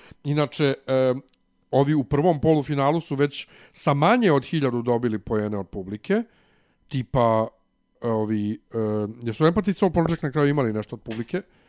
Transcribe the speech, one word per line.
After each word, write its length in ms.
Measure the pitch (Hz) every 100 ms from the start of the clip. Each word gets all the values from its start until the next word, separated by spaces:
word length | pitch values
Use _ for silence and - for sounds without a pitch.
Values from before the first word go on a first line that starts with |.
| - -
Inače, 500 | 139 147 147 - 139 135 -
e, 260 | 131 131 127 - _ _ _ _
ovi 220 | 131 143
u 100 | 151
prvom 360 | 127 143 175 151
polufinalu 600 | 156 156 139 143 139 165
su 140 | - 139
već 320 | 143 - - - -
sa 200 | - -
manje 380 | 143 160 247 208
od 140 | 139 -
hiljadu 360 | 165 135 120
dobili 380 | 120 117 120 107
poene 380 | 104 110 107 104
od 100 | 92
publike, 560 | 104 92 104 - 208 233 _ _ _ _ _ _
tipa, 600 | 135 120 135 117 110 110 - _ _ _ _
e, 60 | 120
ovi, 440 | 110 107 110 104
e, 60 | 113 _ 113 107 107 104 117
jesu 200 | 120 107 156
Empathy 280 | 175 202
Soul 180 | 185 190
Project 320 | 175 165 165
na 80 | 147
kraju 180 | 151 143
imali 240 | 151 135
nešto 220 | 107 104 110
od 60 |
publike? 400 | - 113 117 175 - _